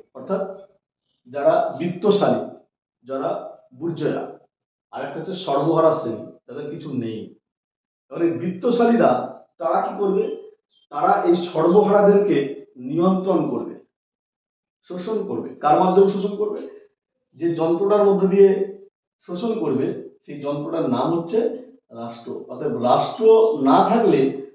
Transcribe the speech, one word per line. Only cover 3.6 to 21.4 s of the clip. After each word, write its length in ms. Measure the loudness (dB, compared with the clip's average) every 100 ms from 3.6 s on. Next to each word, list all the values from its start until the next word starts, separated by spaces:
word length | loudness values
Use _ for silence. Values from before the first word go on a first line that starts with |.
| _
বুর্জোয়া, 680 | -10 -8 -4 -4 -4 -8 -14 _ _ _ _ _
আর 140 | -12 -10
একটা 140 | -10
হচ্ছে 140 | -10
সর্বহারা 580 | -10 -4 -2 0 2 2
শ্রেণী, 340 | 2 -4 -8 -12 -20 -18
যাদের 220 | -14 -12
কিছু 240 | -12 -10
নেই। 420 | -8 -8 -10 -14 -20 _ _ _ _ _ _ _
এবার 120 | -4
এই 100 | -2
বিত্তশালীরা 1120 | -2 -6 -4 -2 2 2 4 2 0 -4 -12 _ -8
তারা 240 | -2 -2
কি 160 | -2 -2
করবে? 540 | -2 0 -2 -6 -14 _ _ _ _
তারা 340 | -2 0 2
এই 120 | 2 2
সর্বহারাদেরকে 1300 | 0 0 4 6 6 6 6 4 4 0 -2 -8 -16 -14
নিয়ন্ত্রণ 760 | -6 0 0 2 0 0 -2
করবে, 300 | -6 -8 -14 _ _ _ _ _ _ _ _ _ _
শোষণ 440 | -14 -12 -6 -6 -4
করবে। 280 | -8 -8 -4
কার 240 | 2 4
মাধ্যমে 300 | 4 6 4
শোষণ 260 | 4 -4 -4
করবে? 360 | -4 -6 -10 -16 -20 _ _ _ _
যে 220 | -6 -4 0
যন্ত্রটার 500 | 0 0 2 4 4
মধ্যে 220 | 4 4
দিয়ে 500 | 6 6 6 -2 -8 -20 _ _ _
শোষণ 380 | -12 -6 -4 -2
করবে, 500 | -2 -2 -2 -6 -12 -18 -16
সেই 160 | -10
যন্ত্রটার 480 | -8 -6 -6 -4 -2
নাম 300 | -2 0 -2
হচ্ছে 420 | -2 -2